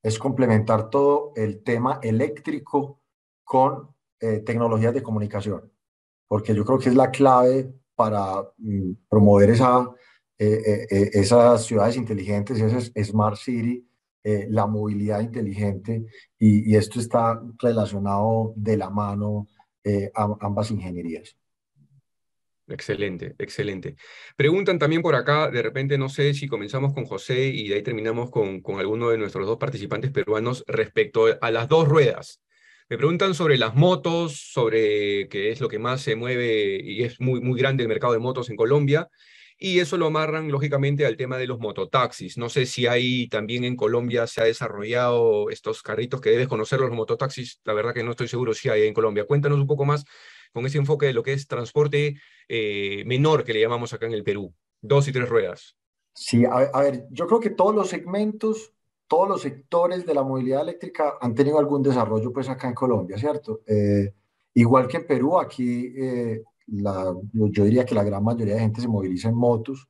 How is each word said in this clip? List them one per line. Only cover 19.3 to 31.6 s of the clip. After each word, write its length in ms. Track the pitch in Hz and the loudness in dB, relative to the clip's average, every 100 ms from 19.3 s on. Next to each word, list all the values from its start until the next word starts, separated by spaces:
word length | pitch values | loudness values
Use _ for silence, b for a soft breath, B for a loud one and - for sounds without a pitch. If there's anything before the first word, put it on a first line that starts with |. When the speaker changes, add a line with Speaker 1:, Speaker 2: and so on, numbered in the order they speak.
| 104 104 b b _ | -4 -8 b b _
Speaker 1:
eh, 280 | 104 101 101 | -2 -2 -2
a, 160 | - 104 104 | -2 -2 -2
ambas 300 | 101 101 107 | -4 -4 -2
ingenierías. 680 | 104 92 87 85 78 - _ _ _ _ _ _ _ _ _ _ _ _ _ _ | -4 -6 -8 -8 -10 -14 _ _ _ _ _ _ _ _ _ _ _ _ _ _
Speaker 2:
Excelente, 640 | - - 98 101 90 85 - | -12 -6 -4 -4 -6 -12 -12
excelente. 560 | 98 - 101 95 85 - B B B - | -12 -6 -6 -6 -12 -16 B B B 0
Preguntan 420 | 143 185 190 175 | 2 2 0 2
también 240 | 147 165 | 2 2
por 140 | 165 135 | 2 0
acá, 340 | 120 147 151 | 2 0 0
de 120 | 123 | -2
repente 360 | 113 127 139 139 | -2 -4 -2 -2
no 120 | 135 | -2
sé 240 | 139 143 | 0 0
si 160 | 143 139 | 0 -4
comenzamos 440 | 113 101 135 139 | -6 -6 -2 -2
con 120 | 139 110 | -2 -6
José 400 | 95 - 127 135 | -10 -4 -2 0
y 240 | 131 104 | -2 -2
de 60 | 101 | -4
ahí 60 | |
terminamos 480 | 110 113 110 117 120 | -2 -4 -4 -4 -2
con, 300 | 120 101 95 | -2 -2 -4
con 180 | 98 98 | -8 -4
alguno 300 | 95 110 120 | -2 -2 0
de 100 | 113 | 0
nuestros 300 | 101 95 95 | -2 -4 -4
dos 80 | 113 | -4
participantes 560 | - - 101 104 131 | -4 -6 -6 -4 -2
peruanos 540 | 107 101 107 117 123 - | -2 0 0 0 -4 -4
respecto 600 | 107 107 - 104 113 113 - | -4 -2 0 0 4 2 2
a 100 | 117 | -2
las 200 | 113 | -2